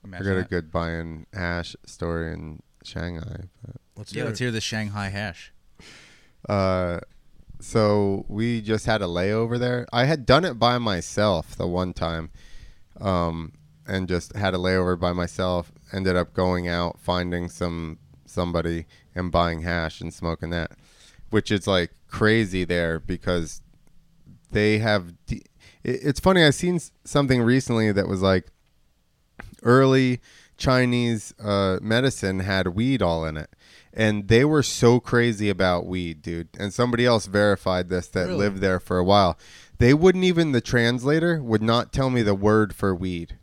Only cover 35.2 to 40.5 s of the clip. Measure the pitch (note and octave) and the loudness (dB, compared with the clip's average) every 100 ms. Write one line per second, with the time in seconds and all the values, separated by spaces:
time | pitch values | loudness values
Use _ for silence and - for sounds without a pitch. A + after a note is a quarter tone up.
35.2 | A#2+ G#2 G#2 F#2 F#2 F2 F2 F#2 E2+ D#2 | 2 0 -2 2 2 0 -2 -6 -6 -8
36.2 | E2+ E2+ E2 - G2+ - B2 A#2 B2 A2+ | -8 -8 -10 -8 -8 -2 0 2 4 2
37.2 | G2 G2+ G#2 G2 - F#2 F2 F2+ F2 F#2+ | 2 2 2 2 0 -2 0 -4 -4 -4
38.2 | F2+ F2+ G2+ F#2+ F#2+ F#2 - F#2 F2+ G2+ | -2 0 -2 0 0 0 0 0 6 6
39.2 | F#2 F2+ - - - - A#2+ D3 F#3 F#3 | 6 0 -10 -20 -20 2 6 8 6 6
40.2 | F#3 F3 D#3+ | 2 2 2